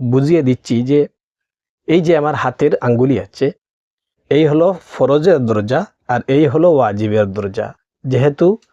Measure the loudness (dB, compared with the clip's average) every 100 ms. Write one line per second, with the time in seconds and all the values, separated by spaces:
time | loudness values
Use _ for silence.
0 | -2 0 2 0 0 -2 -2 -4 0 0
1 | 0 _ _ _ _ _ _ _ -2 0
2 | 2 0 0 -2 -6 -2 -2 0 -2 0
3 | 0 0 -6 -4 -4 -4 _ _ _ _
4 | _ _ _ 0 2 2 0 -2 -12 -2
5 | 0 2 2 2 2 -2 0 -4 -4 _
6 | -6 -6 0 2 2 2 2 4 0 -2
7 | -2 0 -2 -4 -8 -8 -10 -12 _ _
8 | -4 0 0 2 0 0 _